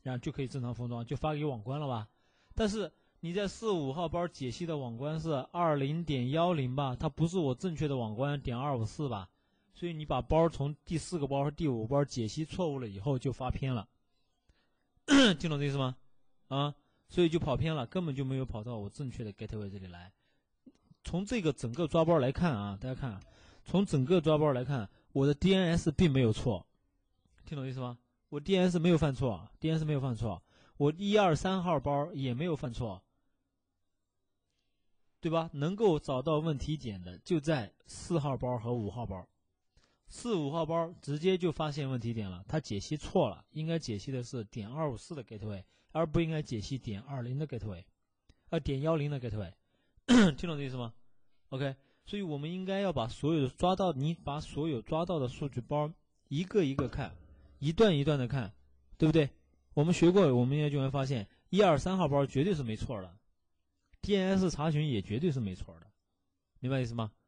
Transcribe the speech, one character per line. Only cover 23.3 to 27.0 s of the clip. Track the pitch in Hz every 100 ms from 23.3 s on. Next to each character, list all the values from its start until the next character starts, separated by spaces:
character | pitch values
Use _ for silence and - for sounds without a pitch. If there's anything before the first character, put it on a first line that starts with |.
| - - - -
从 | 175 202
整 | 143
个 | 131 185
抓 | 156 151
包 | 151
来 | 123 127
看， | 139 98 _ _
我 | 139 139
的 | 143
D | 180
N | 190 175 170
S | 160
并 | 147 180
没 | 131
有 | 117
错， | - 123 90 - _ _ _